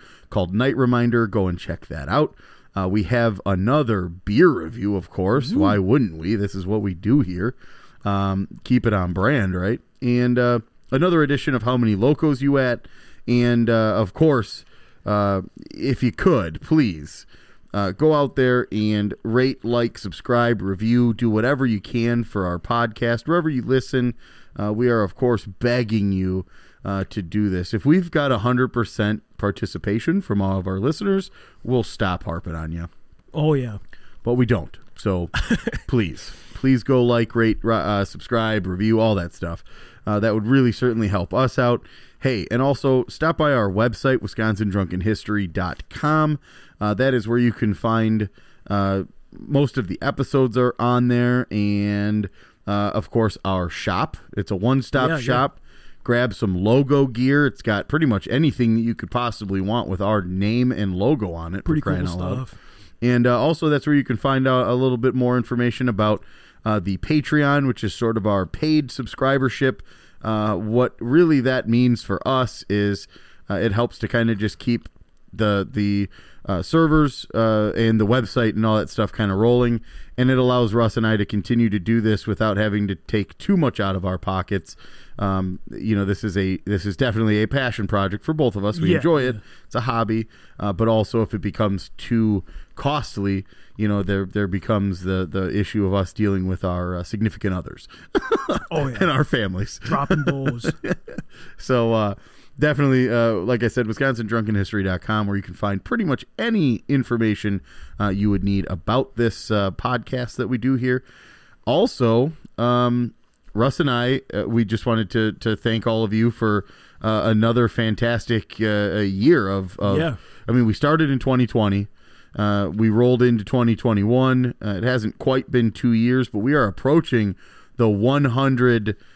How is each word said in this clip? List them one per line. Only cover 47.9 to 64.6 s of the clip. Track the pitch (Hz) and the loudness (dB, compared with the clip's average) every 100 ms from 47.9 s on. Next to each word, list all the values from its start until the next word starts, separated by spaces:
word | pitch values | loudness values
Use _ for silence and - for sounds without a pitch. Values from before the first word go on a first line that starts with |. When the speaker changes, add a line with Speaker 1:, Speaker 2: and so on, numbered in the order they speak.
| 113 110 110 104 - - - - | 2 2 0 -2 -8 -20 -18 -6
Speaker 1:
uh, | 101 98 98 - - - - | -2 0 -2 -4 -12 -20 -18
most | - 139 143 - | -2 0 2 0
of | 92 | -4
the | 90 | -4
episodes | 135 - 135 139 131 113 | -4 -4 0 2 2 2
are | 123 - | 0 0
on | 120 123 123 | 0 2 4
there. | 120 123 123 - | 4 2 2 0
And, | 107 104 104 101 104 104 107 98 - - _ - | -2 0 0 0 0 -2 -2 -4 -8 -20 _ -6
uh, | 101 101 | -2 -2
of | - - | -4 -4
course, | 117 110 - | 0 0 -2
our | 95 92 87 | -4 -2 -2
shop. | - - 92 151 - - - | -6 -4 -2 -4 -6 -12 -8
It's | 98 | -4
a | 98 | -2
one-stop | 107 135 123 143 131 | 2 0 0 0 0
Speaker 2:
Yeah, | 160 | 0
yeah. | |
Speaker 1:
shop. | 120 123 135 - - - - - | 0 0 0 -4 -20 -20 -20 -10
Grab | - 120 123 | -2 0 0
some | 101 104 90 | -2 -2 0
logo | 98 127 135 143 135 | 4 4 4 2 2
gear. | 113 127 143 143 | 0 2 4 2
It's | - | 0
got | - 104 - | -2 -2 -2
pretty | 151 156 | 0 2
much | 101 - | 2 0
anything | 123 156 113 117 113 | 2 2 2 2 2
that | |
you | 117 113 | 0 -4
could | - | -4
possibly | 120 120 107 101 98 | -2 -2 -4 -4 -2
want | 95 117 104 | -2 -2 -2
with | 92 | -2
our | 101 107 | 0 0
name | 90 92 101 117 123 | 0 -2 0 2 0
and | 123 101 90 | 0 -2 0
logo | 107 147 101 | 0 0 -2
on | 82 82 | -6 -8
it, | 95 | -6
for | |
Speaker 2:
Pretty | - 156 | -2 -2
Speaker 1:
crying | 101 92 90 | 0 -2 -2
Speaker 2:
cool | |
Speaker 1:
out | 87 | -4
loud. | 90 104 127 | -4 -4 -8
Speaker 2:
stuff. | - - - - - | -14 -20 -20 -20 -4
Speaker 1:
And, | 120 123 123 | 0 4 4
uh, | 120 | 2
also, | 143 160 156 | 2 0 0
that's | 147 151 | 0 2
where | 147 | 2
you | 135 | 2
can | 117 | 0
find | 139 135 131 | 0 0 2
out | 127 | 2